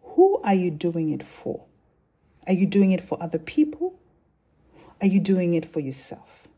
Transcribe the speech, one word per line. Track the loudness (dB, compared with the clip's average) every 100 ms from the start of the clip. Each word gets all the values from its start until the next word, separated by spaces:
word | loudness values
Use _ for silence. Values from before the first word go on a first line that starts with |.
Who | -4 4 4 4
are | 0
you | 0 0
doing | -2 -4 -2 -4
it | -4
for? | -8 -14 -10 -10 -12 _ _ _ _ _ _ _ -4
Are |
you | 0 2
doing | 4 4
it | 2
for | -4 -8
other | -6 -6
people? | -4 0 0 0 -8 -8 _ _ _ _ _ _ _ _ -20 _
Are | 2
you | 2
doing | 2 0 2
it | 0 -2
for | -8
yourself? | -4 -4 -6 -8 -20 -20 -20